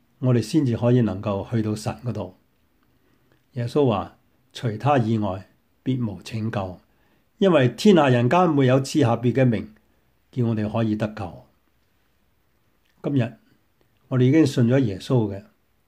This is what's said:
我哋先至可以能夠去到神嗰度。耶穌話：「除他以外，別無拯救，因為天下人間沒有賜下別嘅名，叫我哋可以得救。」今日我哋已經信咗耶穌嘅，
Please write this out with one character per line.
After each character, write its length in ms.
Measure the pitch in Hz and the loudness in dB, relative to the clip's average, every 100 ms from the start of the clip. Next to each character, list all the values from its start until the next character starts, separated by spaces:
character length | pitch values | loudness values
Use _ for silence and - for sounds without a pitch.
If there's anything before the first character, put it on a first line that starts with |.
| _ _ | _ _
我 120 | 127 | 0
哋 80 | 120 | 0
先 240 | - 160 | 2 0
至 120 | 135 107 | 0 0
可 160 | 120 | 2
以 80 | 123 | 2
能 200 | 107 95 | 2 -2
夠 300 | 104 98 - | -6 -6 -4
去 100 | 113 | -4
到 140 | 107 | -2
神 180 | 104 107 - | -4 -6 -8
嗰 80 | 117 | -8
度。 240 | 104 92 - _ _ _ _ _ _ _ _ _ _ _ | -8 -10 -16 _ _ _ _ _ _ _ _ _ _ _
耶 120 | 131 123 | -8 -4
穌 220 | 147 135 | 0 2
話： 280 | 98 82 _ _ _ _ | 0 -4 _ _ _ _
「除 160 | - 127 107 | -8 -8 -4
他 200 | 127 143 | 0 0
以 220 | 107 113 | 0 -2
外， 320 | 104 95 - _ _ _ | -2 -6 -12 _ _ _
別 240 | - 127 113 | -6 -4 -6
無 160 | 90 | -10
拯 260 | - 117 110 | -12 -8 -4
救， 300 | 110 95 90 _ _ _ _ _ _ | -4 -6 -10 _ _ _ _ _ _
因 120 | 196 | 2
為 180 | 156 123 | 4 2
天 260 | - 208 175 | 4 4 6
下 120 | 139 | 4
人 220 | 120 123 | 2 2
間 180 | 175 180 | 2 2
沒 180 | 143 127 | 2 2
有 140 | 135 | 2
賜 200 | 131 160 | 0 0
下 160 | 120 117 | 0 2
別 160 | 120 | 0
嘅 120 | 117 | 2
名， 300 | 127 104 - _ _ _ _ _ _ | 2 0 -6 _ _ _ _ _ _
叫 160 | 131 117 | -4 -2
我 80 | |
哋 160 | 107 104 | -2 -2
可 140 | 113 | -2
以 100 | 110 | -2
得 140 | 107 107 | -2 -4
救。」 380 | - 90 73 _ _ _ _ _ _ _ _ _ _ _ _ _ _ _ _ | -6 -14 -14 _ _ _ _ _ _ _ _ _ _ _ _ _ _ _ _
今 120 | - 143 | -2 -2
日 160 | 110 - _ _ _ _ _ _ _ | -2 -8 _ _ _ _ _ _ _
我 100 | 127 | 2
哋 60 | |
已 60 | 127 | 4
經 160 | 160 143 | 4 2
信 200 | 135 117 | 2 2
咗 120 | 135 | 2
耶 200 | 117 92 | 0 -6
穌 360 | - 131 104 | -2 -2 0
嘅， 80 | 98 - _ _ _ | -8 -16 _ _ _